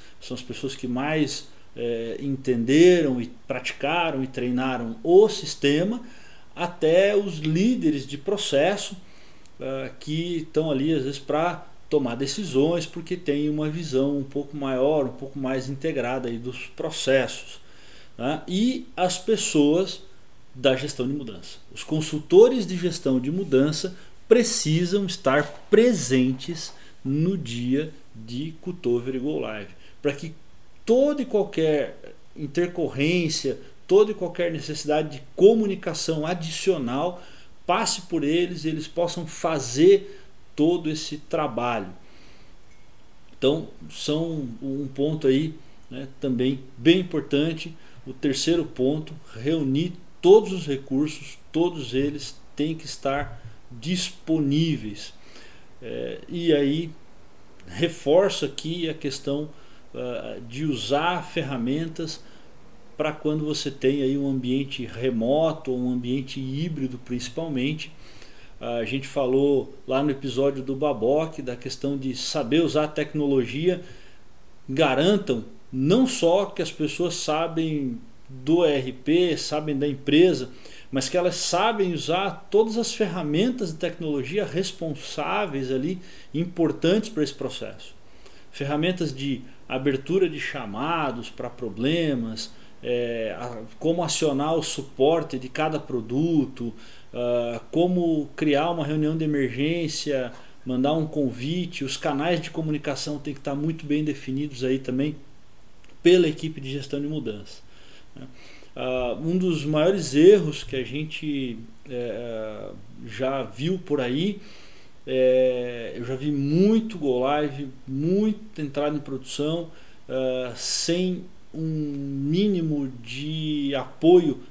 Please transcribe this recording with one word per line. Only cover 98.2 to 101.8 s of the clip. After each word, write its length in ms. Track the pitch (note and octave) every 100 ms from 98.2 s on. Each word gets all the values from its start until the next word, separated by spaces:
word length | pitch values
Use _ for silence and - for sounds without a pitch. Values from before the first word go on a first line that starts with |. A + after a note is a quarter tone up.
| C#3 -
criar 340 | D#3 C#3+ E3
uma 140 | E3+
reunião 320 | D3 D#3 D3+ D#3+
de 80 |
emergência, 1080 | D#3 C#3+ C3 A#2+ D3+ E3+ D#3 - D3+ C3+ A#2+ - - -
mandar 280 | B2 B2+ C3+
um 140 | D#3+ D#3
convite, 800 | D#3 C3+ A2 C3+ F3 E3+ -